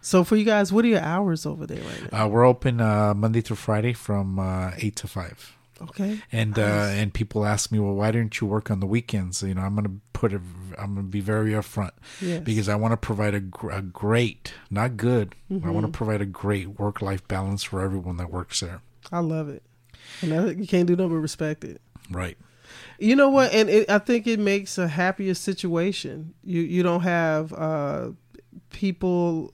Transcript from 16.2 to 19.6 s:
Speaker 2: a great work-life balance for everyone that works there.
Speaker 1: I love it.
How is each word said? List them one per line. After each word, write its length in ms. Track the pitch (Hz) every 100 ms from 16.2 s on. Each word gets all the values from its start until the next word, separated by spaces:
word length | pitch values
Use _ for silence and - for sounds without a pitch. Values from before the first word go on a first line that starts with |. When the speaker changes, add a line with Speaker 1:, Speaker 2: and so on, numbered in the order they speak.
Speaker 2:
a 60 | 101
great 520 | 90 101 101 95 104
work-life 480 | 101 101 98 95 -
balance 340 | 95 95 98
for 180 | - 95
everyone 380 | 95 95 87 85
that 120 | 87
works 300 | 87 87 -
there. 220 | 87 95 - - -
Speaker 1:
I 100 | 175
love 280 | 165 160 151
it. 140 | 120